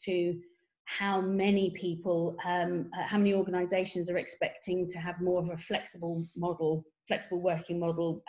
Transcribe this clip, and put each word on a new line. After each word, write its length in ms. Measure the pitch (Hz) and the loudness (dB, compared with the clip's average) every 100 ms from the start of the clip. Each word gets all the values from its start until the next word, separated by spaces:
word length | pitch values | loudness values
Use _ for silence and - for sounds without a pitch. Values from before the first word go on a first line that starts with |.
to 360 | - 180 175 175 - _ _ _ - | -2 0 0 -2 -8 _ _ _ -10
how 340 | - 202 190 | -4 0 2
many 500 | 190 196 196 202 190 | 2 2 4 4 4
people, 640 | - 180 165 185 170 170 170 | 0 -4 -2 0 2 2 -2
um, 460 | 180 180 175 175 170 180 | -2 0 0 0 -4 -6
uh, 60 | |
how 120 | - 208 | 0 4
many 160 | 202 | 6
organisations 800 | 196 190 180 180 190 202 180 170 | 4 2 0 2 2 0 -2 -2
are 80 | 175 | -2
expecting 720 | 151 - 160 - - 180 175 | -4 -4 -4 -4 -4 -2 -2
to 100 | 170 | -4
have 220 | 170 175 | -6 -2
more 180 | 180 180 | 0 2
of 120 | 165 | 0
a 60 | 165 | -4
flexible 680 | - 208 - 180 170 170 165 - | -4 -6 -6 -8 -4 -4 -4 -2
model, 480 | 175 165 160 160 156 _ - | -2 0 0 0 -4 _ -4
flexible 340 | - - 175 | -4 -2 -2
working 380 | 180 165 165 175 | 0 0 -2 -2
model, 460 | 170 165 170 165 | 0 0 0 -2